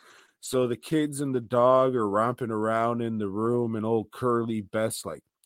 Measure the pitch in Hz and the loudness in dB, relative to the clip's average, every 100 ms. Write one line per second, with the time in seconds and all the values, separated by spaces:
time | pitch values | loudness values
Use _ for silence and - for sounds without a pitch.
0 | - - _ _ - 127 123 120 - 156 | -20 -20 _ _ -4 -2 0 -2 -2 0
1 | 151 139 139 127 110 123 127 131 131 127 | 0 -2 -2 -2 0 4 6 6 4 2
2 | 107 101 117 120 117 110 110 113 117 117 | 0 2 0 -2 -4 -2 0 0 0 -2
3 | 117 110 101 101 113 120 117 113 110 113 | -4 -4 -4 -2 0 0 -2 -2 0 -2
4 | 104 - 123 117 113 110 92 110 113 - | -2 -4 0 0 0 -4 -4 -4 -4 -4
5 | 98 73 _ _ | -10 -12 _ _